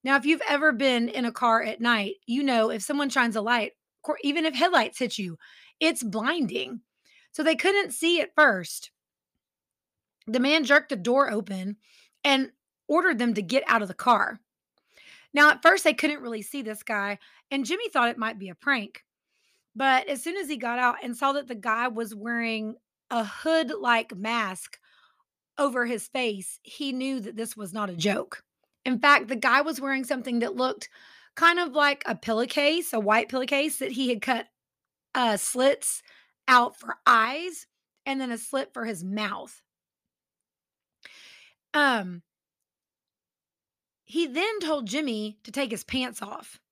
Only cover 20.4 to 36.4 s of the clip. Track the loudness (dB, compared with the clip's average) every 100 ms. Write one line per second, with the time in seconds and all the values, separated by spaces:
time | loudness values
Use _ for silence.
20.4 | -6 -6 -4 0 0 0 -8 -2 -2 -2
21.4 | -6 -6 -2 -2 -2 -4 -8 -8 -4 -2
22.4 | -2 -4 -6 -10 _ _ _ -4 -4 -4
23.4 | 2 2 2 -2 0 0 0 -8 -4 -2
24.4 | -4 -8 -16 -20 _ _ _ _ _ _
25.4 | _ -2 -2 0 -2 -4 -6 -4 -4 -4
26.4 | -12 -16 -20 -10 -6 -4 -4 -4 -6 -10
27.4 | -10 -10 -10 -6 -6 -2 0 0 -4 -14
28.4 | _ _ _ _ -4 2 6 6 4 -2
29.4 | 2 4 2 -4 -4 -4 -2 -6 -2 -2
30.4 | -2 -2 -2 -4 -12 -20 -20 -20 _ 4
31.4 | 4 4 0 2 2 0 -6 -6 -2 -2
32.4 | 0 2 2 0 -2 -2 2 2 2 -4
33.4 | -2 0 -2 -4 -6 -2 -2 -2 -2 -4
34.4 | -4 _ _ _ _ _ _ -2 0 0
35.4 | -4 2 2 2 -4 -8 _ -20 _ _